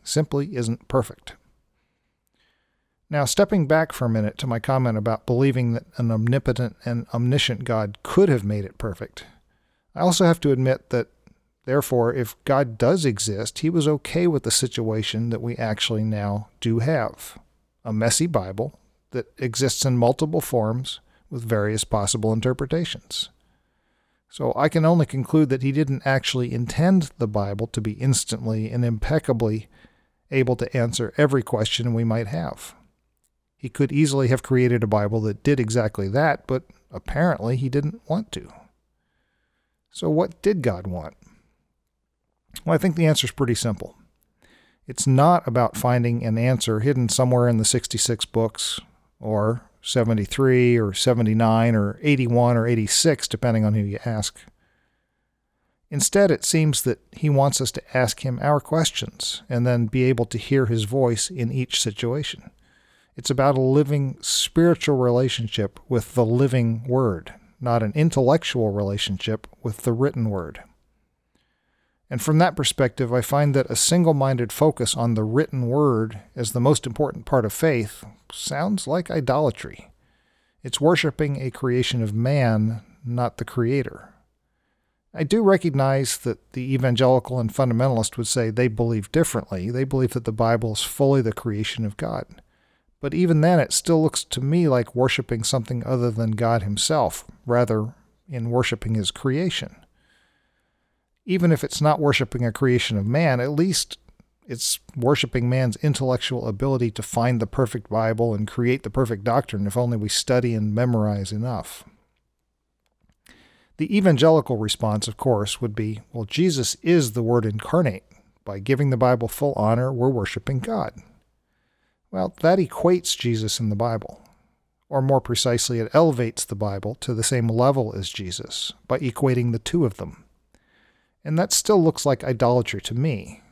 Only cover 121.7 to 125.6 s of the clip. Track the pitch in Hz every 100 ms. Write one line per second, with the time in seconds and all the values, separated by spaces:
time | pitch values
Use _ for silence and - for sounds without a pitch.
121.7 | _ _ _ _ 185 180 - 160 190 160
122.7 | - 175 180 - - 120 113 110 - 110
123.7 | 104 117 113 - - - _ _ _ _
124.7 | _ - 139 135 135 - 113 127 120